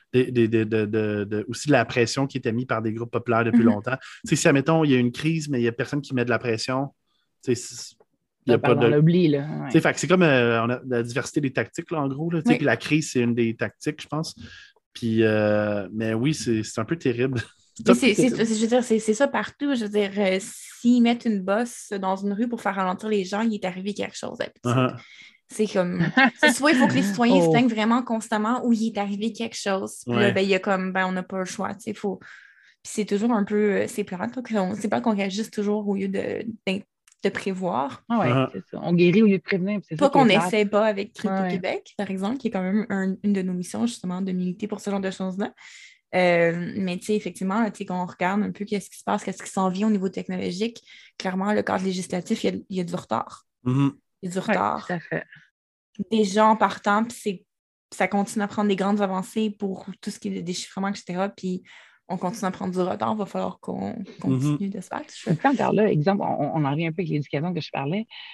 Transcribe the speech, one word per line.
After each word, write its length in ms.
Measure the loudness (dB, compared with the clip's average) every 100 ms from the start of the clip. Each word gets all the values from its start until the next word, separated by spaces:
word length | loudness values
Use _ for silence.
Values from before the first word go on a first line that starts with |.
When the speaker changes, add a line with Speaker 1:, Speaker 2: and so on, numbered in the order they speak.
| _
Speaker 1:
des, 200 | 0 2
des, 160 | 4 4
des, 160 | 4
de, 220 | 2 0 0
de, 360 | 0 0 -2
de, 220 | -2 -4 -6
aussi 200 | -4 2
de 40 |
la 120 | 4
pression 420 | 4 2 0 0 -4
qui 120 | -4
était 120 | -4
mise 160 | -4 -2
par 160 | -2
des 100 | -2
groupes 200 | -4 -6
populaires 320 | -4 0 2
depuis 160 | 4 6
Speaker 2:
Mhm. 60 | 6
Speaker 1:
longtemps. 300 | 4 -2 -6 -8 -14 -2
Tu 40 |
sais, 40 |
si, 140 | 2 4
admettons, 340 | 4 4 4
il 80 | 6
y 40 | 4
a 20 |
une 140 | 4
crise, 360 | 0 -2 -2 -2
mais 120 | 0
il 20 |
y 60 | 0
a 40 |
personne 280 | 0 -4 -4
qui 100 | -4
met 100 | -2
de 60 | 0
la 100 | 0
pression, 520 | 0 -2 -2 -4 -4 -8 _ _ _ _
tu 100 | -2
sais, 0 |
c'est, 400 | -2 -4 -14 -16 -20 _ _ _ _
il 60 | 2
y 40 |
a 20 | 4
Speaker 3:
Ça, 20 |
Speaker 1:
pas 160 | 4
Speaker 3:
pardon, 140 | 4 4
Speaker 1:
de 60 | 6
Speaker 3:
l'oubli, 320 | 6 6 4
là, 100 | 2
ouais. 280 | -2 -8 0
Speaker 1:
Tu 60 |
sais, 60 | 2
fait 120 | 2
que 80 | 2
c'est 80 | 2
comme, 160 | 4
euh, 400 | 6 6 4 4
on 60 | 2
a 100 | -2 -2
la 160 | -2
diversité 360 | -2 -4 -4 -2
des 120 | -2
tactiques, 400 | -2 -4 -6 -6
là, 80 | -4
en 60 | -2
gros, 200 | -4 -4
là, 140 | 0
tu 40 | 2
sais, 60 |
Speaker 2:
Oui. 20 | 2
Speaker 1:
puis 100 | 2
la 100 | 0
crise, 360 | 2 0 0
c'est 80 | 0
une 160 | 2 2
des 180 | 0
tactiques, 480 | -2 -6 -6 -8 -8
je 60 | -6
pense. 260 | -6 -6 -10 -18 -20 -20 _ _
Puis, 300 | -8 -2 2
euh, 640 | 4 4 2 2 0 -2 -4
mais 200 | -4 -2
oui, 220 | 0 0
c'est, 300 | -2 0 -2
c'est 160 | -2 -6
un 40 |
peu 120 | -4 -2
terrible. 440 | -2 0 0 -2
<laughs> 120 | -6 _ _
C'est 120 | 0 4
Speaker 2:
Mais 40 |
Speaker 1:
un 20 |
peu 60 | 6
Speaker 2:
c'est, 140 | 6
c'est, 160 | 4 4 2
Speaker 1:
terrible. 180 | 0
Speaker 2:
je 60 | 0
veux 60 | 2
dire, 180 | 2
c'est, 140 | 2 0
c'est 160 | 0
ça 140 | 0 0
partout. 460 | 0 -6 -4 -2
Je 100 | -2
veux 40 | 0
dire, 220 | 0 0 0
euh, 200 | 0 0
s'ils 600 | -2 -12 -18 -2 4 6
mettent 220 | 6 2
une 160 | 0 -2
bosse 500 | 0 0 -2 -6 -10 -4
dans 140 | -2 -2
une 180 | -2
rue 120 | -2 -2
pour 140 | -2
faire 140 | -2
ralentir 340 | -2 -2 -2 -2
les 160 | -2
gens, 160 | 0 -2
il 140 | -2
est 100 | -2
arrivé 300 | -4 -6 -6
quelque 200 | -6 -8
chose. 220 | -8 -10 -8
Hein, 60 | -10
puis 160 | -6 -2
Speaker 1:
Uh-huh. 240 | 2 2 -2 -14 -20 -20 _ _
Speaker 2:
c'est 180 | -4 -2
comme, 380 | 0 0 0 0 4 2 4
c'est 140 | 2
soit 200 | 4 4
il 40 | 6
faut 100 | 4
que 60 |
les 100 | 4
citoyens 340 | 2 2 4 6
Speaker 3:
<laughs> 40 |
Oh. 60 | 6
Speaker 2:
se 40 |
plaignent 200 | 6 4
vraiment 320 | 2 2 2
constamment 600 | 0 -4 -2 -2 0 0 2
ou 80 |
il 140 | 2 0
est 100 | -2
arrivé 340 | -4 -4 -4
quelque 240 | -6 -8 -6
chose. 440 | -2 -2 -4 -10
Puis 100 | -2
là, 40 | 2
Speaker 1:
Ouais. 120 | 4
Speaker 2:
ben, 100 | 4
il 80 | 4
y 40 |
a 40 | 2
comme, 340 | 2 0 0
ben, 140 | -2 -2
on 60 |
n'a 100 | -2
pas 160 | -6 -6
le 80 | -6
choix, 260 | -6 -8
tu 80 | -8
sais, 100 | -10
faut. 220 | -8 -6 -6
Puis 760 | -10 -20 -20 _ _ _ -10
c'est 140 | -6 -2
toujours 260 | 0 0
un 120 | 0
peu, 280 | 0 2 2
euh, 120 | 2 -2
c'est 160 | -4
plate, 320 | -6 -6 -6 -6
là, 60 |
qu'on, 320 | -4 -2 -2
c'est 140 | -2 -2
pas 120 | 0
qu'on 160 | 0 0
réagisse 340 | -2 -4 -6
toujours 380 | -4 -2 -2 -2
au 60 |
lieu 140 | -2 -2
de, 360 | -4 -4 -6 -6 -8 -6
d'in-, 140 | -6 -6 _ _ _
de 40 | -4
prévoir. 720 | -2 -6 -4 -2 -2 -4 -6 -2
Speaker 3:
Ah 80 | 0
ouais, 100 | 2
Speaker 1:
Uh-huh. 180 | 2 2
Speaker 3:
c'est 120 | -4 -12
ça. 100 | -8
On 100 | 0
guérit 300 | 4 6 6
au 40 | 6
lieu 120 | 4
de 40 |
prévenir, 360 | 0 -2 -2 -4
puis 80 | -6
c'est 80 | 2
Speaker 2:
Pas 100 | 4
Speaker 3:
ça 40 |
qui 80 | 6
est 20 |
Speaker 2:
qu'on 60 | 6
Speaker 3:
plate. 200 | 6 4
Speaker 2:
essaie 180 | 2 2
pas 180 | 2
avec 300 | 2 0 -4
Crypto 200 | -6 -2 0
Speaker 3:
Ouais. 80 | 0
Speaker 2:
Québec, 420 | -2 -4 -6 -8 -8
par 140 | -6
exemple, 260 | -4 -4 -2
qui 120 | -4
est 20 |
quand 120 | -2
même 220 | 0 0 0
un, 260 | -2 -2 -2
une 100 | 0
de 80 | 0
nos 140 | 0
missions, 320 | -4 -6 -4 -4
justement, 340 | -4 -6 -4
de 120 | -4
militer 360 | -2 -2 -4 -6
pour 120 | -6
ce 100 | -4
genre 100 | -4
de 100 | -4
choses-là. 440 | -4 -6 -4 -6 -8 -20 -20 -20 _ _
Euh, 580 | 2 4 4 4 0 -4 -4
mais 220 | -4 -4
tu 80 | -2
sais, 100 | -2
effectivement, 440 | -2 -6 -2 0
là, 80 | -2
tu 80 | -4
sais, 60 | -6
quand 160 | -6
on 40 | -6
regarde 360 | -2 -2 0
un 80 | -2
peu 120 | -4
qu'est-ce 260 | -6 -6 -6
qui 80 | -10
se 60 |
passe, 200 | -4 -4
qu'est-ce 180 | -4 -10
qui 80 | -6
s'en 180 | -2 0
vient 160 | 0 2
au 40 |
niveau 180 | 2 0
technologique, 720 | -4 -6 -4 -4 -4 -4 -6 -18 -20 -20 -10
clairement, 340 | -6 -2 0
le 100 | 0
cadre 220 | 0 0
législatif, 600 | 0 -4 -4 -6 -4 -2
il 20 | -2
y 80 |
a, 40 | -4 -6
il 80 | -6
y 40 |
a 40 |
du 100 | -4
retard. 520 | -6 -4 -4 -4 -10 _ _
Speaker 1:
Mhm. 280 | -2 2 2 0 _ _
Speaker 2:
Il 60 | -8
y 40 |
a 80 | -4
du 60 | 0
Speaker 3:
Ouais, 60 |
Speaker 2:
retard. 320 | 0 0 -2 -6
Speaker 3:
tout 60 |
à 80 | -8
fait. 240 | -6 -8 -8 -14 _ _ _ _ _ -12 -2
Speaker 2:
Déjà 360 | 0 2 4 4
en 100 | 4
partant, 480 | 2 0 0 0
puis 120 | 0 -4
c'est, 240 | -6 -8 _ _ _ _ _
ça 180 | -4 0
continue 340 | 0 -2 -2
à 40 | -4
prendre 200 | 0 0
des 80 | 2
grandes 240 | 0 0
avancées 500 | 0 -2 -4 -2 -2
pour 360 | -2 -6 -6 -12 -14
tout 100 | -12
ce 80 | -10
qui 100 | -8
est 40 |
le 100 | -6
déchiffrement, 460 | -6 -8 -8 -6 -4
et 60 |
cetera, 340 | -4 -6 -4 -4
puis 340 | -4 -6 -6 -8 -20 -20 _ -10
on 80 | -6
continue 300 | -4 -4 -6
à 20 |
prendre 220 | -4 -4
du 80 | -2
retard, 320 | -2 -2 -2
il 40 | -2
va 80 | -4
falloir 320 | -4 -6 -8
qu'on 300 | -10 -6 -6
Speaker 1:
Mhm. 100 | -8 -12 -6
Speaker 2:
continue 480 | -2 0 0 0 -4
de 120 | -8
se 80 | -10
battre, 220 | -10 -10
je 160 | -8 -2
Speaker 3:
Puis 160 | 0 2
encore 240 | 2 2
là, 180 | 2 4
exemple, 320 | 2 2 0
on, 340 | 0 -2 -2 0
on 80 |
en 60 | 0
revient 160 | 0 -2
un 40 |
peu 80 | -4
avec 100 | -4
l'éducation 440 | -4 -2 -4 -4
que 60 | -4
je 100 | -6
parlais. 360 | -6 -4 -4 -6 -12 -20